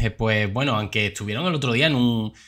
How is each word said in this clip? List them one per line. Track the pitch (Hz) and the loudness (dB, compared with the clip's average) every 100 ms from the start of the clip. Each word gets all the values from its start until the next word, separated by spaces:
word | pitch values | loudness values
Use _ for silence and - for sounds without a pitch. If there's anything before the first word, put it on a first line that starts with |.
eh, | 110 | 0
pues, | - 113 107 104 | 0 0 2 0
bueno, | 104 139 110 | 0 0 0
aunque | 104 107 104 | 0 0 -2
estuvieron | - 104 107 180 | -2 -6 -4 -2
el | |
otro | 160 131 | -2 0
día | 117 156 | 2 2
en | 135 | 2
un, | 123 117 107 - | 2 0 -4 -8